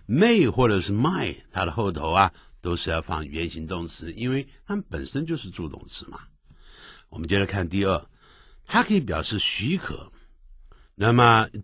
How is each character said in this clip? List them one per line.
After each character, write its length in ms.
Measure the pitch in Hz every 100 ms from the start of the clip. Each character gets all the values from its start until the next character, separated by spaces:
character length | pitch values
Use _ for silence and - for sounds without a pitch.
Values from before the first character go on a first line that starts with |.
| -
may 420 | 123 226 226 131
或 200 | 110 123
者 120 | 101
是 120 | 87
might， 460 | 104 143 180 113 - -
它 140 | -
的 80 | 87
后 180 | 78 101
头 220 | 80 78
啊， 200 | 87 95 - - -
都 160 | 87 87
是 140 | -
要 120 | 80
放 240 | - 80 76
原 240 | 76 85
形 160 | 80 80
动 220 | 90 85
词， 240 | - 82
因 180 | 80 120
为 160 | 135 135 -
它 120 | - 202
们 80 | -
本 160 | 80
身 220 | 67 135 160
就 100 | 165
是 140 | 92
助 180 | 90 82
动 160 | 73 -
词 220 | - -
嘛。 120 | - - _ _ - - - - - _
我 100 | -
们 80 | 78
接 140 | 98
着 60 | 98
看 220 | 101 85
第 160 | 95
二， 220 | 98 85 - _ - - - - -
它 180 | 220
可 100 | 240
以 60 | 208
表 200 | 120 80
示 200 | 80 107
许 360 | - - 107 185
可， 340 | - 64 - - - - - - - - -
那 180 | - 107
么 360 | 120 120 113 110 107